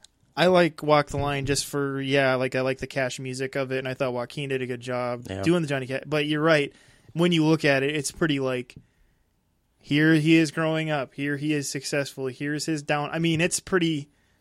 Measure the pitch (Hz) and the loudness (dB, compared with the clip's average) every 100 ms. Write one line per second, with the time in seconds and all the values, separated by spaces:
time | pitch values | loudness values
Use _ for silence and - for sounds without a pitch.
0 | _ _ _ - 170 180 165 - 151 147 | _ _ _ 2 4 6 4 0 4 4
1 | 143 143 143 139 135 139 - 143 139 135 | 4 -2 -4 -2 -2 -2 -2 -4 -2 -4
2 | 135 139 135 127 127 131 131 131 - 143 | 0 2 4 2 0 -2 -2 -4 -6 -4
3 | 127 - 131 127 135 139 131 131 131 127 | -4 -6 -8 -6 -6 -4 -4 -4 -4 -4
4 | 131 123 120 - 139 131 127 120 127 123 | -4 -4 -6 -8 -4 -4 -4 -8 -6 -4
5 | 123 120 123 95 98 175 143 139 127 131 | -4 -6 -6 -2 2 2 0 -4 -4 -6
6 | 147 151 147 151 160 151 143 - _ _ | -4 -2 0 2 4 4 2 -8 _ _
7 | _ 156 180 165 156 160 147 139 139 151 | _ 0 2 4 4 4 4 2 0 -2
8 | 139 - 165 139 131 127 123 - - _ | -4 -2 0 0 -2 -4 -8 -16 -20 _
9 | _ _ _ _ _ _ _ _ - 147 | _ _ _ _ _ _ _ _ -2 2
10 | 156 160 156 165 156 165 160 160 160 147 | 4 4 6 4 4 0 -2 -2 -2 -4
11 | 123 - 143 143 151 151 135 143 - 147 | -4 -6 -4 -2 -2 -2 -2 -8 -4 -4
12 | 139 - 131 120 147 151 165 156 143 147 | -4 -6 -6 -4 -4 -4 -2 -4 -2 -2
13 | 147 160 165 160 180 - - 185 165 151 | -2 -2 0 2 0 -2 -2 0 2 -2
14 | 143 _ _ _ | -8 _ _ _